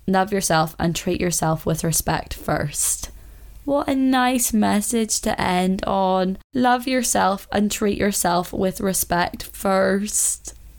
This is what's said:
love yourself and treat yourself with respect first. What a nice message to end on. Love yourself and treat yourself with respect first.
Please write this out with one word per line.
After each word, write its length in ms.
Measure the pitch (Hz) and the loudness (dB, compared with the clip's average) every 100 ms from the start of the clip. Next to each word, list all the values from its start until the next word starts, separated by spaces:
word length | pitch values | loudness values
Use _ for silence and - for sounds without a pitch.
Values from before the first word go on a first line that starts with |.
| - | 0
love 260 | 190 190 | 2 2
yourself 440 | 196 - 160 160 - | 0 2 2 2 0
and 160 | 170 | -2
treat 260 | 160 - 175 | -2 -2 0
yourself 460 | 175 170 165 160 - | 0 0 0 0 0
with 160 | 160 | 0
respect 520 | 165 156 - 160 - | 0 0 0 -2 -4
first. 760 | - - 160 147 - - - - - - - - - - | -8 -4 -2 -2 -2 -2 -4 -8 -14 -20 -20 -20 -10 -2
What 160 | 277 - | 0 0
a 80 | |
nice 580 | 269 262 262 247 254 - | 2 4 4 4 2 2
message 680 | 220 202 202 208 233 220 - | 2 2 2 2 0 0 0
to 200 | 220 - | -2 0
end 440 | 196 180 185 190 | 0 2 2 0
on. 540 | - 196 190 185 185 190 - | 0 0 2 2 0 -4 -6
Love 360 | 254 247 247 247 | 0 2 2 0
yourself 580 | 254 240 - 190 196 - | 0 0 2 2 0 -2
and 180 | 202 208 | 0 0
treat 280 | - 208 - | 0 0 0
yourself 540 | 202 202 175 175 180 | 0 0 0 0 -2
with 280 | - 190 - | -2 -2 0
respect 640 | 196 185 - 175 180 - | -2 -2 0 0 0 -4
first. 1120 | - - 196 190 196 196 208 - - - - - - | -12 -6 0 2 2 2 0 -2 -2 -2 -8 -18 -20